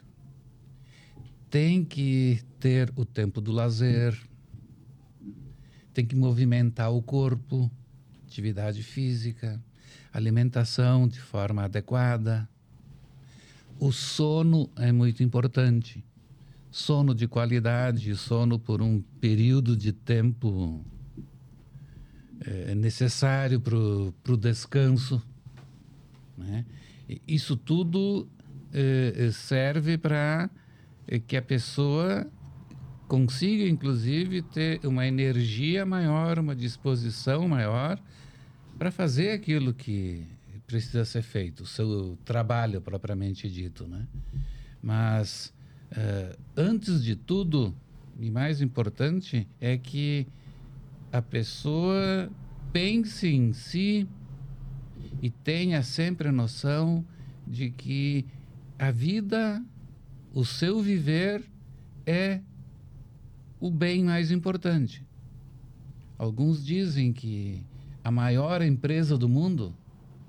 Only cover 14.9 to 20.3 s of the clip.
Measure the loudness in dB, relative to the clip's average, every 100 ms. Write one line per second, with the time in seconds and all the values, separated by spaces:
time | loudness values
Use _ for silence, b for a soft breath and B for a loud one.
14.9 | 6 4 4 2 2 2 4 4 4 0
15.9 | -10 -18 -20 -20 -20 B B B -6 0
16.9 | 4 4 4 2 0 2 2 2 2 2
17.9 | 0 -2 -4 0 2 4 2 0 0 2
18.9 | 2 -2 -2 2 6 6 6 4 2 2
19.9 | -2 0 2 2